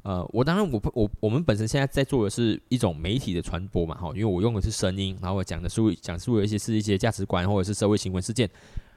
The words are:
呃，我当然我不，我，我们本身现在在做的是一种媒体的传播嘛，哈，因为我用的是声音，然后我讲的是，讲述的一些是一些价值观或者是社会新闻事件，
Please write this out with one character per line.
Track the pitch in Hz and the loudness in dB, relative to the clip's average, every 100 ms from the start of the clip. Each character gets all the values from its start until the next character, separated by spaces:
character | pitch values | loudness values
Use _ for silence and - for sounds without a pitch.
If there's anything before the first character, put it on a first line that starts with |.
呃， | 101 90 - | -6 -4 -2
我 | 107 | 0
当 | 139 180 | 2 2
然 | 196 | 0
我 | 113 | 0
不， | - | -2
我， | - 107 - | 0 -2 0
我 | 107 | 0
们 | 123 | 2
本 | 175 107 | 2 2
身 | 110 | 2
现 | 143 | 0
在 | 139 | 0
在 | - | 0
做 | 135 135 | 2 2
的 | 101 | 2
是 | - 117 98 - | 2 0 0 -2
一 | 127 | 0
种 | 107 76 | 2 0
媒 | 82 123 | -2 -2
体 | 120 | -2
的 | 85 | -2
传 | - 85 95 | -2 -4 -2
播 | 92 | -2
嘛， | 82 - | -2 -2
哈， | 87 | -6
因 | 95 | -2
为 | |
我 | 110 87 | 0 2
用 | 113 | 2
的 | 110 | 2
是 | 110 | -2
声 | 104 95 95 | 0 -2 0
音， | 95 95 | -2 -4
然 | 90 | -4
后 | 98 | -2
我 | |
讲 | 92 82 | -2 -6
的 | 87 | -4
是， | - 110 85 | 2 2 2
讲 | - 85 | -4 -6
述 | 120 113 | 0 2
的 | |
一 | 101 | 2
些 | 107 | 0
是 | - | 0
一 | 107 | 0
些 | 107 98 | 2 2
价 | 113 | 0
值 | 101 95 | -2 -2
观 | 90 92 | 0 2
或 | 104 | 2
者 | |
是 | 92 101 | 0 0
社 | 104 | 2
会 | 104 | 2
新 | 95 | 0
闻 | 92 | -4
事 | 87 | -2
件， | 110 110 - - - - | 0 -2 -4 -16 -12 -12